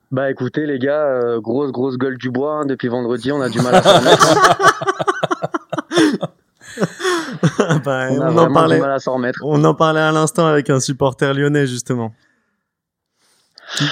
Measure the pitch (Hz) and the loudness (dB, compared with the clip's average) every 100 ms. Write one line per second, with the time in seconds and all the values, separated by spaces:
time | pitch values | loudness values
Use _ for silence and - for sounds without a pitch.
0 | _ 131 139 135 127 147 151 135 139 151 | _ -4 -2 -4 -4 -4 -4 -2 -2 0
1 | 147 127 120 117 - 127 143 120 135 127 | 0 0 -2 -2 -2 -2 -2 -2 -4 -2
2 | 135 127 127 127 147 151 143 131 127 123 | -4 -4 -6 -4 -2 -2 -4 -4 -4 -4
3 | 120 120 120 147 127 117 123 185 - 175 | -2 -4 -2 -2 -2 -2 4 4 6 4
4 | 123 - 427 359 370 - 381 - - - | 6 4 6 4 4 4 2 2 -2 -2
5 | - - - 359 - - - - - 339 | -4 -2 -4 -4 -6 -8 -8 -10 -4 2
6 | 311 226 175 _ _ _ - - 202 - | 2 0 -6 _ _ _ -18 -6 -6 -4
7 | 370 349 302 190 165 - 190 156 131 131 | -4 -4 -6 -2 -2 0 -2 -2 -2 -4
8 | 131 135 156 165 165 151 160 160 139 135 | -2 -2 0 2 4 4 2 2 0 -2
9 | 135 127 123 131 135 147 160 151 160 156 | -2 -2 -2 -4 -2 2 2 4 2 2
10 | 156 156 156 - 160 147 143 135 131 131 | 2 2 0 2 2 2 2 0 -2 -2
11 | 139 127 143 139 143 147 135 123 - 127 | -2 0 -2 0 0 0 0 -4 -6 -4
12 | 113 113 _ _ _ _ _ _ _ _ | -6 -10 _ _ _ _ _ _ _ _
13 | _ _ _ _ _ _ - - 147 | _ _ _ _ _ _ -12 -4 -4